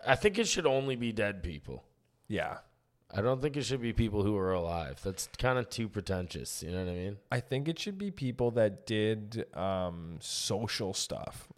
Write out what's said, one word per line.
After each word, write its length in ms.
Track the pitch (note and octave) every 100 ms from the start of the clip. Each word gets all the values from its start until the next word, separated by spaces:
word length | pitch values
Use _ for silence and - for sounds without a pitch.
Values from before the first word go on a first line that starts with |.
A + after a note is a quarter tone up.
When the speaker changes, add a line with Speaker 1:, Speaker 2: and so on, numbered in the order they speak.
| -
Speaker 1:
I 100 | B2+
think 220 | G#3+ G3
it 100 | A3
should 180 | - D3+
only 320 | C3+ C#3 B2+
be 160 | A#2+
dead 280 | A2 G2+ G2
people. 440 | E2+ D2 - B1+ - _ _ _ -
Speaker 2:
Yeah. 300 | G2 - - - _ _ _ _ -
Speaker 1:
I 60 |
don't 200 | A2+ C3
think 140 | D3 C#3+
it 60 |
should 160 | A#2 C3
be 120 | A#2
people 300 | A2 A2+ G#2
who 120 | G2+ G2+
are 160 | F#2+
alive. 460 | F#2 E2+ E2+ D2 -
That's 260 | G2 F#2 - -
kinda 260 | B2+ B2+
too 240 | A#2 - A2
pretentious. 760 | G#2 F#2 F#2 F2+ D2+ A#1 -
You 80 | E2
know 120 | F2+
what 80 | F2+
I 40 | F2+
mean? 220 | F#2+ G2+ -
Speaker 2:
I 80 | B2+
think 280 | - C3 D3
it 80 | E3
should 180 | G#3 G3
be 120 | G3+
people 400 | F#3+ B2+ B2 A#2+
that 340 | A#2 G#2+ F#2+ -
did, 580 | G#2+ G#2+ A2 G#2 A2+ - -
um, 600 | F#2+ F#2+ F2+ E2+ E2 D#2+
social 760 | - - - F2+ A2 - G2 -
stuff, 520 | - - - - -